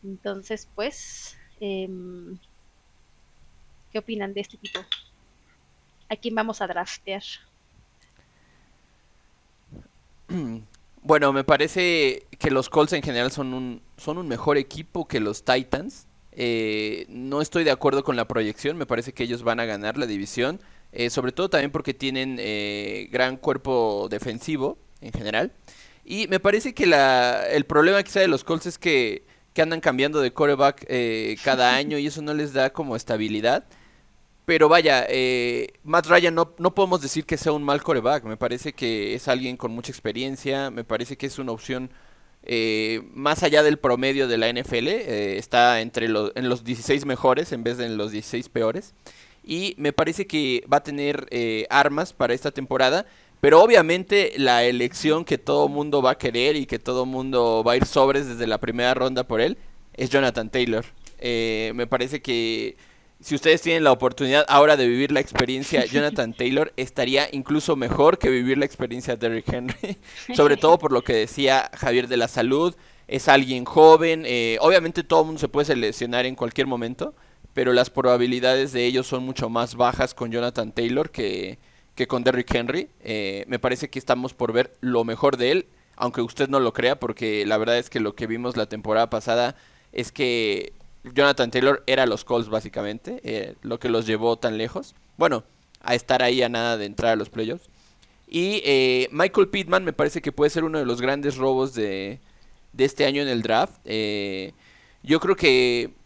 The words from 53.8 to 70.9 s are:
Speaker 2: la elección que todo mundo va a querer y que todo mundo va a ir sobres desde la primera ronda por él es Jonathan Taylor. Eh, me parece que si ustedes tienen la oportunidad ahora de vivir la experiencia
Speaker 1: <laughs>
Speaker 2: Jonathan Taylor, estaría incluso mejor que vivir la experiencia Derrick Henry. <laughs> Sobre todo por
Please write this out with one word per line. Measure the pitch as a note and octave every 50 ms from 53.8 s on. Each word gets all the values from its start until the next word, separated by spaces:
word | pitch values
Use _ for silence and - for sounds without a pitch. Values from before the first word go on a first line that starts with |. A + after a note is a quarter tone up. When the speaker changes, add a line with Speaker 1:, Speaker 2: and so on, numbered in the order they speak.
| E3 D#3+ F3 F#3 F#3 - G3+ G3+ F#3+ C#3+ -
Speaker 2:
la | - C#3 B2+ A#2+ A#2+ A#2+
elección | B2 B2 B2 A#2+ B2 - - - D3+ D3+ D#3+ E3+
que | - D#3 -
todo | - - C#3+ C#3+ D3 C#3+
mundo | C#3+ C#3+ D3 D3+ C#3+ C#3+
va | B2+ B2+
a | B2+ -
querer | - C3 A2+ A#2+ B2 C#3+ D3+
y | D3+ C3+
que | - - A2+
todo | - - B2 B2+ B2+
mundo | C3 C3 C3 C3 C3+ C3 B2 A#2+ A#2 A2+ A2+ A2+
va | A#2
a | A#2+ B2+
ir | C3
sobres | - - D3 C3+ C#3 C#3 C#3 D3
desde | C3 A#2+ A#2 A#2+
la | A2+ A2 G#2
primera | - A#2 A2+ A#2+ A#2+ B2
ronda | C3 B2+ B2+ C3 C3 B2+ B2+
por | - A#2 G#2+
él | A#2 D#3+ B3 - - - - - - - -
es | - B2+ B2+
Jonathan | B2+ C#3 C#3 B2+ A2+ A#2+ A2 A2
Taylor. | - B2+ B2 A#2+ A2 A2 A#2+ - - - - - - -
Eh, | - A#2+ A#2+ A2+ A2+ A2+ A2 A2 A2+ A2 A2+
me | A#2+ A#2+
parece | A2 A#2+ A#2 B2 C3 C#3+ C#3+
que | - C3+ B2 A#2 A2+ A2+ A2+ A2 A2+ C3+ - - - _ _ _ _ _ _ _
si | - - -
ustedes | C#3 - E3+ D#3 E3
tienen | - E3 E3 E3 D#3
la | D3
oportunidad | B2+ A2+ C3 B2+ - - C#3 B2+ C3+ D3 D3+ -
ahora | C#3 C#3+ D3 D3+ D3+
de | C#3 B2+
vivir | A#2+ A#2+ B2 C#3 C#3+
la | D3+ C3+
experiencia | B2+ - - - B2+ A#2+ C3 C3 C#3 - E3 C#3 B2
Speaker 1:
<laughs> | A2
Speaker 2:
Jonathan | A#2+ C#3+ D3 D3 - - B2 A2+ A2+
Taylor, | - B2 B2 C3 C#3 D#3 - -
estaría | - C3 B2 - - B2+ B2 C3 C3+ D3 -
incluso | - C#3 C3 - D3 D3+ D3+ - D#3+
mejor | C3+ B2+ B2 - - C#3 D#3+ F#3 -
que | - D3
vivir | C3 B2 B2 B2+ C3+ C3+
la | C#3
experiencia | C#3 - - C3+ A2+ A#2 B2 B2+ - B2
Derrick | A2 A#2 A#2 A#2 A2+ - -
Henry. | C3+ B2 B2 C3 - - - G3 G3 - - - -
<laughs> | - - - -
Sobre | D#3+ D3 D3 C#3+
todo | C3+ - D#3 E3+ E3+
por | D#3+ D3